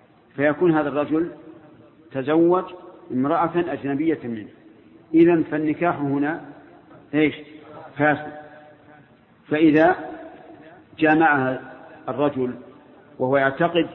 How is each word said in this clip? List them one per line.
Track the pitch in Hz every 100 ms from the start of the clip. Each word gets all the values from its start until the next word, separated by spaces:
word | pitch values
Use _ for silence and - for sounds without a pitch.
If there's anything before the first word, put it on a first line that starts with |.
| _ _ _ -
فيكون | 147 147 180 156
هذا | 147
الرجل | 135 143 156 170 - - - - - - _ -
تزوج | 135 131 160 170 180 180 - - - -
امرأة | 127 139 160 165 170
أجنبية | 160 135 143 139 160 151
منه. | 123 113 101 - - - _ - _
إذن | 160 170 170
فالنكاح | 147 151 156 147 175 139
هنا | 143 139 143 170 - - - - _ - -
إيش؟ | 147 151 - - - - - - -
فاسد. | 147 139 - - - - - - - 151 _ _ _ _ -
فإذا | 151 160 151 165 - - - - - - - - - - -
جامعها | 156 156 160 143 131 131 - - - - -
الرجل | 123 147 131 127 117 - - - - - -
وهو | 127 139
يعتقد | 135 135 170 170 156